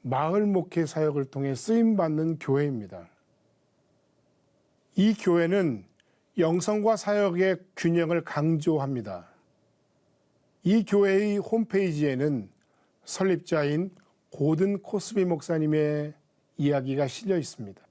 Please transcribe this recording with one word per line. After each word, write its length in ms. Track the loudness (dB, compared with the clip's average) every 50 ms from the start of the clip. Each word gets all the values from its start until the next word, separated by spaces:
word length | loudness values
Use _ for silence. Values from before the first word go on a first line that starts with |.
마을 440 | _ -4 -2 -2 0 0 0 0 0
목회 400 | 2 2 0 -2 0 -2 -2 -2
사역을 400 | 0 0 0 0 0 0 -2 -4
통해 300 | -4 -4 -4 -2 -2 -4
쓰임받는 840 | -4 -2 0 2 4 4 4 4 2 2 0 0 0 0 -2 -2 -4
교회입니다. 720 | -2 0 0 2 2 0 -2 -4 -8 -10 -14 -16 -18 -18 _ _ _ _ _ _ _ _ _ _ _ _ _ _ _ _ _ _ _ _ _ _ _ _ _ _ _ _ _ _ _ _ _ _ _ _ _
이 180 | 2 2 2 2
교회는 720 | 2 0 2 2 4 4 2 2 2 2 0 -2 -4 -10 _ _ _ _ _ _ _ _ _ _ 0
영성과 580 | 0 2 2 0 0 0 -2 0 2 0 0
사역의 600 | 0 0 0 2 2 2 2 2 2 2 2 0 -2 -6 _ _
균형을 480 | -2 0 2 2 2 2 2 0 -2 -2
강조합니다. 1040 | -4 -4 0 2 2 2 2 2 0 0 0 0 -2 -4 -6 -6 -8 -12 -12 -14 -18 _ _ _ _ _ _ _ _ _ _ _ _ _ _ _ _ _ _ _ _ _ _ _ _ _ _ _
이 220 | 2 2 2 2
교회의 520 | 2 2 4 4 4 4 2 2 0 -2 -2
홈페이지에는 1080 | -2 -2 -2 -2 -2 0 0 0 0 0 0 0 0 0 0 0 0 0 0 -2 -6 -10 _ _ _ _ _ _ _ _ _ _ _
설립자인 880 | -12 -6 -2 0 0 0 0 -2 -2 -2 0 0 0 0 -2 -2 -4 -8 -16 _ _ _ _ _ _
고든 520 | -6 -2 0 0 2 2 2 0 0 -4
코스비 440 | -6 -6 -6 -6 -6 -4 -2 0 0
목사님의 880 | 0 0 -4 -2 -4 -2 0 0 2 2 2 2 0 0 -2 -6 -8 -10 _ _ _ _ _ _ _ _
이야기가 520 | -2 0 0 2 0 0 -2 -2 -2 -2 -2
실려 300 | -4 -8 -4 -2 -2 -2
있습니다. 440 | -2 -6 -10 -14 -14 -14 -14 -20 _ _